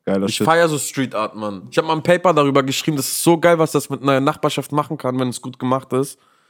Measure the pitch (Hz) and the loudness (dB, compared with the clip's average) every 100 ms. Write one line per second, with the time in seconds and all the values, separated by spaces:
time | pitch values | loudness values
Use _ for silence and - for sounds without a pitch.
0 | - 98 98 - 110 165 170 151 - - | -4 -2 -2 0 4 4 4 0 -4 -4
1 | 123 101 107 101 107 98 123 - 160 160 | -4 -4 -6 -6 -8 -8 -4 -2 0 0
2 | 156 175 180 151 143 139 135 131 - 147 | 2 2 4 2 4 2 0 -2 -2 -2
3 | 123 - 165 170 170 170 160 147 - 135 | -4 0 2 4 4 4 2 0 -2 -4
4 | 135 135 139 - 151 143 135 147 143 151 | 0 2 2 0 -2 -2 -4 -4 -4 -4
5 | 127 127 127 117 127 127 127 131 131 131 | -4 -2 -4 -6 -12 -6 -2 -2 -2 -4
6 | 139 - _ _ | -4 -8 _ _